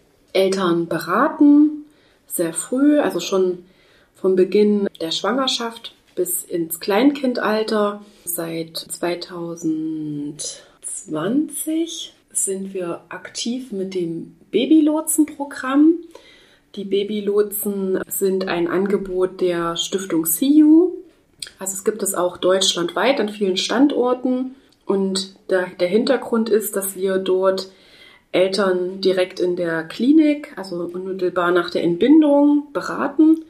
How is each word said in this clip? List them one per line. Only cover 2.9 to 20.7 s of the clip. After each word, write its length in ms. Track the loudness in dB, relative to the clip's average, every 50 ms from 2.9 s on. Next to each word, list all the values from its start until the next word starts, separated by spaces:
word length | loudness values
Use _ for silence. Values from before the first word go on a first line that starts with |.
| 4 4
also 200 | 2 0 -2 -4
schon 460 | -4 -2 0 0 0 0 -2 -4 -10 _ _ _ _ _ _ _ _ _ _
vom 220 | _ -2 0 2
Beginn 520 | 2 2 2 4 4 4 4 4 2 0 -2 -4 -6
der 80 | -6 -6
Schwangerschaft 880 | -4 -4 -2 -2 -2 -2 -2 -2 -4 -4 -6 -8 -10 -12 -18 -20 -20 _ _ _ _
bis 300 | -4 -4 -4 -4 -6 -8
ins 360 | -6 -6 -6 -6 -6 -8 -8
Kleinkindalter. 1200 | -4 0 2 4 4 4 2 2 0 -4 -2 -2 -2 -2 -2 -2 -2 0 0 0 0 -2 -2 -6 -12 -20 -20 _ -14
Seit 540 | -10 -8 -8 -8 -6 -6 -8 -8 -8 -10 -12
zweitausendzwanzig 3250 | -12 -12 -10 -8 -6 -6 -6 -6 -8 -12 -12 -10 -10 -10 -8 -6 -4 -4 -4 -4 -4 -6 -6 -6 -8 -8 -8 -8 -8 -10 -10 -12 -12 -12 -14 -14 -18 _ _ _ -14 -14 -12 -12 -12 -10 -8 -6 -4 -2 0 -2 -2 -2 -6 -8 -6 -4 -4 -4 -4 -6 -8 -12 -14 -16 -18 _ _ _
sind 440 | -6 -6 -4 -4 -4 -6 -8 -8 -8
wir 260 | -8 -6 -6 -8 -10 -12 -14
aktiv 600 | -16 -16 -16 -14 -12 -8 -6 -6 -6 -6 -8 -8
mit 240 | -8 -8 -6 -6 -4
dem 400 | -4 -4 -4 -6 -8 -10 -14 -16 _ _ _
Babylotsenprogramm. 1400 | -2 -2 2 4 6 6 6 4 2 0 -2 -2 0 0 0 0 -2 -6 -10 -10 -10 -8 -6 0 4 6 6 6 6 4 -2 -12 -20 -20 -20 _ -20 _ _ _ _ _ _ _ -12
Die 80 | -12 -6
Babylotsen 1200 | -2 -2 0 0 -2 -2 -4 -2 0 2 2 2 0 -2 -6 -4 -4 -4 -2 -2 -2 -2 -2 -4 -6
sind 380 | -4 -2 0 0 0 0 0 -2
ein 200 | -2 0 0 0
Angebot 720 | 0 0 0 0 0 -2 -2 -4 -2 -2 -2 -2 -2 -2
der 360 | -2 0 0 0 -2 -4 -4 -4
Stiftung 500 | -4 -4 -4 -6 -4 -2 -2 -2 0 0
siu. 640 | -2 0 2 4 6 6 8 8